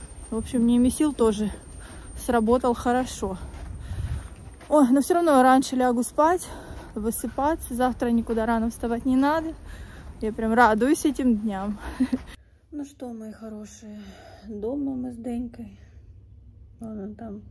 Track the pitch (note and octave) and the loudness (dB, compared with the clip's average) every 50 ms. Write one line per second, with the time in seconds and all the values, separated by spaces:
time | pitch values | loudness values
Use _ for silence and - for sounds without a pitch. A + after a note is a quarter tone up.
0 | - - - - - - A3+ A3+ A3 - - B3 A3+ A#3 A#3+ A#3+ B3 B3+ A#3+ - | -16 -16 -16 -16 -10 -6 -6 -6 -4 -2 0 2 4 6 6 6 6 4 4 4
1 | D#4 D4+ C4 - A#3+ A3 G#3 G#3 G#3+ G3 - - - - - - - - - - | 2 2 4 4 4 4 4 2 -2 -4 -4 -6 -14 -18 -18 -18 -16 -16 -16 -16
2 | - - - - - - A#3+ A#3 A3 A3 A#3+ B3+ B3+ B3 A#3 A#3 - B3+ A#3+ B3+ | -16 -14 -12 -10 -2 0 2 2 4 4 4 4 4 2 0 2 0 0 2 2
3 | B3+ B3 - - G#3+ F#3+ F#3+ - - - - - - - - - - - - - | 0 -2 -6 -6 -6 -6 -6 -6 -10 -12 -12 -12 -12 -12 -12 -12 -10 -10 -8 -6
4 | - - - - - - - - - - - - - - D4 D4+ C#4 A#3 C4 C#4+ | -4 -4 -6 -6 -8 -12 -16 -18 -18 -18 -18 -14 -4 2 6 6 6 8 6 4
5 | B3+ - F4+ F4 F4 D#4+ C#4+ C4 B3+ C4 C4 C4 C4 - C4+ B3+ B3+ B3+ A#3+ A#3+ | 4 4 2 2 4 6 6 8 8 8 8 6 4 2 0 0 2 2 2 0
6 | A#3+ - - - D4+ D#4+ F#4 F4+ - - - - - - - - - - - A3+ | -2 -2 2 4 4 4 4 2 -2 -8 -14 -14 -14 -14 -14 -14 -14 -12 -10 -6
7 | G#3 A3+ A3 - - A3+ - - C4+ D4 E4 E4 - - B3 A#3 B3+ B3+ A#3 - | -4 -4 -4 -4 -6 -6 -4 -2 0 0 -2 -2 -6 -6 -2 0 0 0 0 0
8 | C4 A#3+ A#3 A#3 A3+ - A#3 A3+ A3 A#3 A#3 A3+ A3 A#3 A3+ - - A3+ A#3 A#3+ | 0 0 2 0 0 0 -2 -2 0 0 0 0 0 -2 -4 -4 -4 -4 -4 -2
9 | - C4+ B3+ C4 C#4 C#4+ D#4 E4 D#4+ D#4+ D4+ - - - - - - - - - | 0 2 2 4 4 2 2 0 -2 -4 -8 -10 -14 -16 -14 -14 -16 -16 -16 -16
10 | - - - - A3+ A3 A3+ - A3+ A3 A3+ A#3+ A#3+ G#3+ A3 A3 A#3+ C4+ D#4+ - | -16 -16 -12 -6 -6 -6 -4 -2 0 2 6 8 8 8 8 6 4 4 2 4
11 | - D#4 B3+ - C4+ B3+ A3+ G#3 G#3+ A3 G3 F#3+ G3 G#3 G#3 - - - - - | 2 0 0 2 2 2 2 2 0 -4 -4 -4 -4 -6 -6 -6 -8 -10 -4 -4
12 | C4 - - - - - - - _ _ _ _ _ - D#4+ D4 C#4+ C#4 - - | -4 -2 -2 -6 -6 -10 -18 -20 _ _ _ _ _ -14 -12 -12 -12 -12 -12 -14
13 | B3+ B3 A#3 A3 A3 A3 G#3 - A3+ A3 G#3+ G#3+ G#3+ G3+ - - A3+ G#3 G#3 G#3 | -12 -12 -12 -12 -14 -14 -14 -14 -14 -12 -12 -12 -14 -16 -18 -18 -18 -16 -16 -14
14 | G3+ G3 F#3+ - - - - - G3+ G#3+ A3 G#3 G3+ A3+ C#4 D4 C#4 C4+ C4 B3+ | -16 -16 -18 -18 -20 -20 -20 -18 -14 -12 -10 -6 -4 -2 -2 -2 -2 -2 -2 -4
15 | B3 B3+ B3 A#3 A3+ B3+ A#3+ A#3+ B3 A#3 - - A#3 G3+ G3 - - - - - | -4 -6 -8 -8 -6 -6 -4 -4 -6 -6 -8 -12 -16 -16 -16 -20 -20 -20 -20 -20
16 | - - - - - - - - - - - - - - - - A3+ A3 A3 G#3+ | -20 -20 -20 -20 -20 -20 -20 -20 -20 -20 -20 -20 -20 -20 -18 -14 -12 -12 -10 -10
17 | G3 G#3+ G3+ - A#3 A3 G3+ G#3+ G3+ - | -10 -12 -12 -12 -12 -14 -14 -14 -16 -18